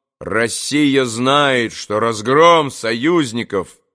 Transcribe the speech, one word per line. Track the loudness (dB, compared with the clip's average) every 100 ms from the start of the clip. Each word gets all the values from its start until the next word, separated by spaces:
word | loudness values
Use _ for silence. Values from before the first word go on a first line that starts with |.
| _ -14
Россия | -6 -2 -2 -4 -4 0 2 2
знает, | 0 -2 0 2 2 0 -2
что | -6 -6 -2
разгром | -2 -2 0 4 6 6 2
союзников | -4 -4 -2 0 0 0 -4 -4 -4 -6 -12 _